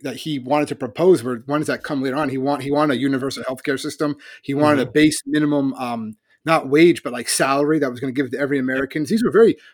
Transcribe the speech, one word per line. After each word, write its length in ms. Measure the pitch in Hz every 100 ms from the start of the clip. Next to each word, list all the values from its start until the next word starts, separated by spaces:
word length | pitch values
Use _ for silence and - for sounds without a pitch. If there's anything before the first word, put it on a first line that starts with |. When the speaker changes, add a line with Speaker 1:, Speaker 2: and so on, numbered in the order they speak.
Speaker 1:
that 120 | 139 120
he 240 | 160 139
wanted 300 | 120 147 147
to 60 | -
propose 440 | 123 - 180 165
were 220 | 123 120 139
ones 200 | 147 151
that 160 | 123
come 180 | - 143
later 140 | 135 139
on. 140 | 143
He 80 | 131
want-, 260 | 135 143
he 80 | 139
wanted 220 | 143 151
a 40 | 123
universal 460 | 139 135 135 123
healthcare 340 | 120 131 - 135
system. 360 | 151 - 151 143 - -
He 120 | -
wanted 260 | 139 151 143
Speaker 2:
Mm-hmm. 60 | 117
Speaker 1:
a 40 |
base 280 | 151 156 - 139
minimum, 460 | 151 151 147 139 127
um, 400 | 123 117 110 - _ _
not 260 | 165 160 131
wage, 320 | 147 170 165
but, 80 | 135
like, 140 | 123 -
salary 480 | - 135 139 147 156
that 100 | 135
was 80 | 123
gonna 140 | 135
give 160 | 123 127
to 60 | 120
every 180 | 139 143
American. 440 | 127 131 139 156 147
These 180 | 220
were 80 | 226
very 240 | 196 220 - -